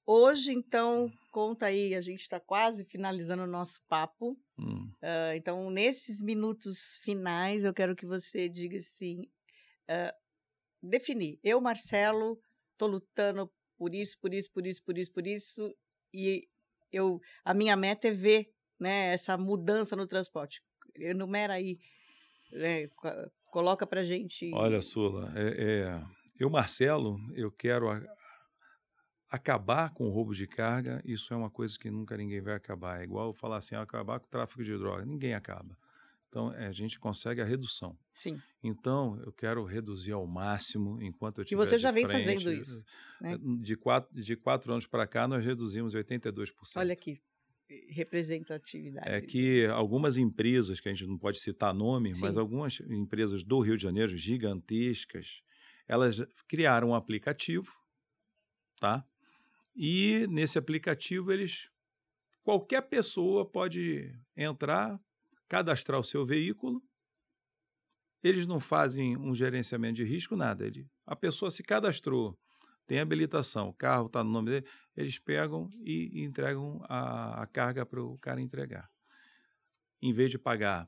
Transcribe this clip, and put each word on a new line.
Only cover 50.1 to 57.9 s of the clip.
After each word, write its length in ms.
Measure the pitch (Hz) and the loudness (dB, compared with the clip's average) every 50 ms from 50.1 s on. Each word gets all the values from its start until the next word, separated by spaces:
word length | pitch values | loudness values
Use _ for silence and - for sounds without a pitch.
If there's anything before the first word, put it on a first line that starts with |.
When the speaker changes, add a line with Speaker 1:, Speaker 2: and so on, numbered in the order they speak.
| 123 | 4
Speaker 2:
empresas, 640 | 127 127 110 - - 110 120 127 127 110 92 95 - | 4 4 2 2 2 2 4 4 4 4 2 -2 -4
que 80 | - 101 | -4 -6
a 40 | |
gente 140 | 98 90 95 | -4 -4 -4
não 120 | 92 98 85 | -6 -6 -2
pode 200 | - 101 101 - | -2 -2 -2 -2
citar 320 | - - 98 - 107 101 92 | -4 -6 -2 0 2 2 2
nome, 400 | 98 104 117 131 127 117 98 90 | 4 2 2 2 2 0 0 0
mas 200 | 90 95 101 98 | 0 0 0 2
Speaker 1:
Sim. 60 | 110 | 2
Speaker 2:
algumas 400 | 110 104 117 139 151 135 131 - | 0 0 -2 -4 -4 -4 -6 -6
empresas 640 | - - 117 104 104 101 - 107 110 104 98 98 90 | -8 -6 -4 -4 -2 -2 0 0 2 2 0 -4 0
do 160 | 101 131 131 | 2 4 4
Rio 160 | 110 107 113 | 6 4 4
de 60 | 104 | 2
Janeiro, 340 | 92 95 90 104 113 104 90 | 2 0 2 2 2 2 0
gigantescas, 1300 | 85 80 101 120 127 110 104 98 90 85 - 110 113 120 123 117 - - - - 92 82 - - - _ _ _ _ - - - _ _ | -4 -2 -2 -2 0 0 -2 -2 -4 -4 -2 -2 0 0 0 -2 -4 -6 -10 -12 -12 -12 -12 -16 -20 _ _ _ _ -20 -20 -20 _ _
elas 300 | - 113 120 127 123 107 104 123 - _ - - - | 0 4 4 4 4 4 0 -6 -8 _ -20 -8 -4
criaram 420 | - 156 160 143 123 117 120 120 | 0 4 6 6 6 6 6 4
um 40 | 120 | 4
aplicativo, 800 | 113 113 - 110 104 - 143 143 - - - 165 180 190 - - _ _ _ | 2 2 0 -4 -2 -2 -4 -4 -2 -2 -2 -2 -2 -4 -6 -16 _ _ _